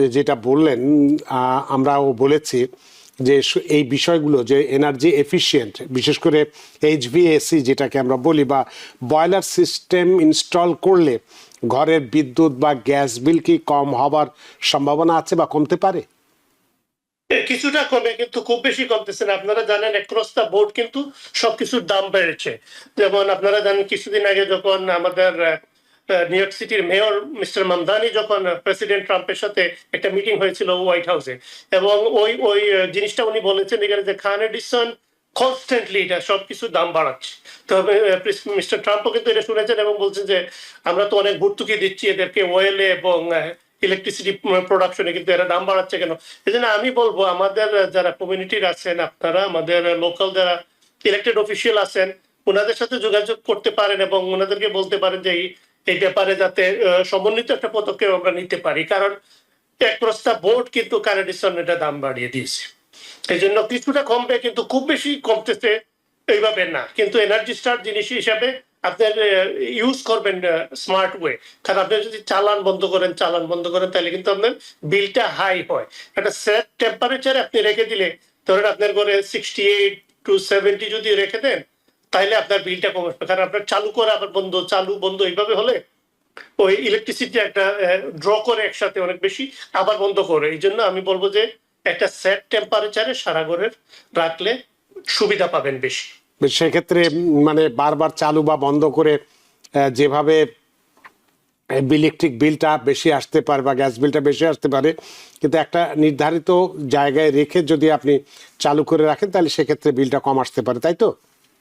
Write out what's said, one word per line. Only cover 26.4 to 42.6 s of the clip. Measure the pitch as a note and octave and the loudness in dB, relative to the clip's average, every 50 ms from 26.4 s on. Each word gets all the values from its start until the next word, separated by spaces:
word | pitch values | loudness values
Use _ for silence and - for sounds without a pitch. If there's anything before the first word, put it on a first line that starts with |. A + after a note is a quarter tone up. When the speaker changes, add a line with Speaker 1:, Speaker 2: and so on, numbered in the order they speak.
| G3 F#3+ - | 0 -2 -4
Speaker 2:
সিটির | - A3+ - A3 G3+ F3 | -8 -8 -4 -2 -2 0
মেয়র | E3+ F#3 G3 G#3+ G#3+ G3+ G#3 G#3 | 0 2 2 2 2 0 -2 -4
মিস্টার | C#4+ D#4 G#3+ F#3 - - G3+ F#3+ | -6 -8 -8 -8 -6 -2 -2 0
মামদানি | F#3 F3+ F3 E3+ F3 G#3 G#3+ A3 A#3 | 0 0 -2 0 0 0 0 0 0
যখন, | - G#3+ G#3+ G#3+ G#3 G3 F#3+ | -2 -2 0 0 0 0 0
আহ, | F3+ E3+ | -2 -4
প্রেসিডেন্ট | F3 - G3+ F#3+ - G#3+ G3 G3+ G3 F#3+ | -4 -2 -2 -2 -2 -2 -2 -2 -2 0
ট্রাম্পের | - G3 F#3 F#3 - F#3 | 0 -2 -2 -2 -4 -8
সাথে | - A3 G#3 G#3 - F3+ E3+ - - - _ - | -6 -4 -4 -2 -2 -2 -2 -4 -8 -14 _ -8
একটা | - - F#3+ | -4 -2 -2
মিটিং | F#3 G3+ G3+ A3 G#3 | -2 -2 -2 -2 -2
হয়েছিল | - G3 F#3 - - G#3 F#3 | 0 0 -2 -2 -2 -2 -2
হোয়াইট | F3+ F3+ F#3 F#3 F3 F3 E3+ E3+ | 0 0 0 0 0 0 0 -2
হাউসে, | F3+ D3+ C3+ C3 B2+ B2+ - - - - - - | -2 -2 -4 -8 -12 -14 -16 -20 -20 -18 -6 -2
এবং | G3 F#3 F#3+ G3+ | 0 2 2 4
ওই, | G#3 G3+ G#3+ A3+ C4 G#3 G#3 A3 A#3+ B3 | 2 2 2 2 2 2 2 2 0 0
ওই, | B3+ G#3 G3+ G3+ G#3 G#3 G3 F#3 | 0 2 2 2 2 2 2 2
আহ, | F#3 | 0
জিনিসটা | E3+ D#3 G3+ G#3 G#3 - - A#3 | 0 -2 -4 -4 -4 -4 -2 -2
উনি | A3 G#3+ A3 | -2 -2 -2
বলেছেন | - G3 G3 G3 G3 G3 A#3+ G#3+ | 0 0 0 0 0 -2 -2 -2
এখানে | G#3 G3+ G#3 G3+ G3 | 0 0 -2 -2 -2
যে | G3 G3 | -4 -4
খান | G3+ - G3+ G3+ G3+ | -4 -2 -4 -2 -2
এডিসন | A3 A3 A3+ A#3 - - B3 A#3+ A#3 A#3 A#3 - _ _ _ _ _ _ - | -4 -4 -6 -8 -8 -4 -2 -2 -2 -2 -6 -12 _ _ _ _ _ _ -4
কনস্ট্যান্টলি | - B3 C4 B3+ C4 - - C4 A#3 G3+ - G3 G3+ | 0 0 0 0 -2 -4 -2 -2 -2 -2 -2 -4 -4
এটা | F3+ F#3 F3+ E3+ | -2 -2 -4 -4
সবকিছু | - - G3 F#3+ - - G3+ - A#3 | -2 -2 -2 -2 -4 -8 -12 -10 -8
দাম | A3+ E3+ E3+ E3+ F3 | -4 -2 -2 -2 0
বাড়াচ্ছে। | F3 D#3+ D#3 C3+ C3 - - - - - _ - - - _ | 0 0 -2 -2 -4 -8 -12 -16 -18 -18 _ -20 -20 -12 _
তবে, | - G3 F#3+ F#3 G#3 G3+ G#3 A3 G3 F#3 | 0 2 2 4 4 4 4 4 4 2
আহ, | F3+ | 0
প্রিস-, | F#3 G#3+ G3+ - - - | 0 -2 -4 -4 -4 -4
মিস্টার | G3+ - - - A3+ - | -4 -4 -2 -2 -4 -2
ট্রাম্পও | - G#3 G#3 G#3 G#3+ A#3+ | 0 0 0 0 0 -2
কিন্তু | G#3+ A#3 A#3 B3 | -2 -2 0 0
এটা | A3 G#3+ | 0 0
শুনেছেন | G#3 - A3 G#3+ G#3+ A3 A#3 G#3 | 0 -2 -2 -2 0 0 0 0
এবং | G#3 G#3 G#3 | 0 0 0
বলছেন | G3+ G3+ G3 F#3+ G3 G3 | 0 -2 -2 -2 -4 -2
যে, | F#3 G3 F3+ F3+ - - - - - - - - | 0 0 0 -2 -4 -12 -18 -20 -20 -16 -8 -4
"আমরা | E3+ - F#3 G#3 | -2 0 0 0
তো | G3+ - | 2 2
অনেক | G3+ G3 G3+ F#3 D3+ | 2 2 2 0 2
ভর্তুকি | F#3+ G3+ G3+ - A3+ G#3+ G#3+ | 0 0 0 -2 -4 -4 -2
দিচ্ছি | G3+ G3 F#3 F#3+ - A#3 | -2 -2 -2 -4 -2 -2
এদেরকে | G3 F3+ F3+ F3+ F3+ - G#3 F#3+ | -2 0 0 -2 -2 0 0 0
ওয়েলে | F3 F3 F#3 | 2 2 2